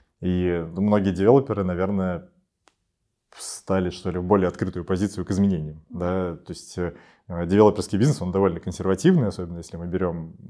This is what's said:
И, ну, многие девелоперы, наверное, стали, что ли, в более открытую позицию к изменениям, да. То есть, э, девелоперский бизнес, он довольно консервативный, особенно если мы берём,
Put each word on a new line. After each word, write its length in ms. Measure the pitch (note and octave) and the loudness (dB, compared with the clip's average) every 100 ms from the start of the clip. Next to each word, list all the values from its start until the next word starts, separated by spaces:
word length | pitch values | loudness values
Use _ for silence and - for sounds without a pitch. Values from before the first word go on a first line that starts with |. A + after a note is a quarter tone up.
| _ _ | _ _
И, 420 | F#2 F2+ F2+ F2 E2 E2+ | -2 0 0 -2 -4 -2
ну, 60 | |
многие 300 | G#2 G#2 G2 | 2 2 2
девелоперы, 520 | F2+ G2+ C3+ C3+ G2+ | 2 6 6 4 -2
наверное, 680 | F#2 F2 F#2+ G2 F#2 F2 - _ _ _ _ _ _ _ _ _ _ - | -2 -2 -2 -2 -2 -4 -10 _ _ _ _ _ _ _ _ _ _ -18
стали, 520 | - - - F#2+ F2+ | -16 -12 -4 -2 -2
что 200 | - F#2 | -4 -6
ли, 60 | F2+ | -4
в 60 | |
более 240 | F2+ G2+ F2+ | 2 4 4
открытую 380 | - F#2 F2+ E2 | -2 -4 -6 -2
позицию 400 | F#2 G2+ - F2 | -2 -2 -4 -2
к 60 | |
изменениям, 500 | F#2+ G2+ F2 D2+ D#2 - | 2 2 2 -4 -12 -14
да. 460 | F2 F2 F#2 F2+ E2 | -6 -2 -2 -2 -6
То 160 | - | -12
есть, 260 | E2+ - - | -16 -12 -8
э, 140 | F2 - - _ - | -6 -8 -18 _ -10
девелоперский 680 | E2+ E2+ G2+ G#2 A#2+ - G2 | -6 2 6 6 6 -2 0
бизнес, 240 | C#3 - | 0 0
он 100 | F2+ | -2
довольно 280 | F#2+ G2 E2+ | 0 2 0
консервативный, 680 | - - F#2 F#2+ F3 F3+ G#2+ | -6 -6 -2 2 4 4 2
особенно 320 | - F2 F2 | -4 -8 -12
если 180 | E2 E2 | -12 -12
мы 80 | F2 | -6
берём, 480 | F2 F2+ E2+ D#2+ - - | -4 -2 -4 -10 -16 -20